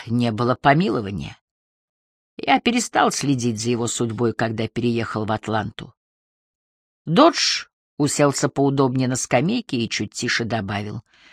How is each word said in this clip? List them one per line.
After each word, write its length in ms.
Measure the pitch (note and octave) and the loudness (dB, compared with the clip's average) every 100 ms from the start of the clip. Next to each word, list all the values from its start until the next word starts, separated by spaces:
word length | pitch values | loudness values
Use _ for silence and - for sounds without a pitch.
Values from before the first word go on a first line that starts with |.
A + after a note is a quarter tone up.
| - | -2
не 260 | A#2+ A#2 | 0 0
было 220 | G#2+ A#2+ | 0 0
помилования. 800 | - C#3 C#3+ G#3 B2+ G2 F#2+ C#2 - _ _ _ _ _ _ _ _ _ - | 2 4 4 4 0 -4 -6 -8 -14 _ _ _ _ _ _ _ _ _ -10
Я 220 | - C4 | 0 2
перестал 520 | A#3+ A#3+ - - A3+ | 2 0 0 2 2
следить 480 | - C#3 C3 A#2+ G#2+ | 0 -2 0 0 -2
за 120 | A2+ | -2
его 160 | A#2+ A#2 | -2 -2
судьбой, 460 | - A#2+ G#2+ A#2+ | -2 -4 0 -2
когда 340 | A2 A2+ A2 A2+ | 0 -4 -2 -4
переехал 580 | - A#2+ A#2 A2 A2 G#2+ | -2 0 0 -2 -4 -2
в 60 | |
Атланту. 640 | G#2+ - G#2+ A2 - - _ _ _ _ _ _ _ _ _ _ _ - | -4 -2 -4 -4 -8 -16 _ _ _ _ _ _ _ _ _ _ _ 0
Додж 600 | F3+ D#4+ - - - - _ _ - | 6 6 4 -2 -2 -8 _ _ -2
уселся 520 | D3 - D3 - C3+ | -2 4 2 2 -2
поудобнее 580 | - C#3 C#3 B2+ C3 B2+ | 2 2 4 2 2 0
на 80 | B2+ | -2
скамейке 640 | - B2 D#3+ A#3+ - B2+ | 0 0 2 -2 -4 -2
и 120 | A2 | -2
чуть 240 | - G#2+ | -4 -6
тише 320 | - B2 - A2+ | -6 -4 -2 -2
добавил: 560 | A2+ G2 G#2 G#2 A2+ - _ - | -4 -4 -4 -6 -10 -12 _ -20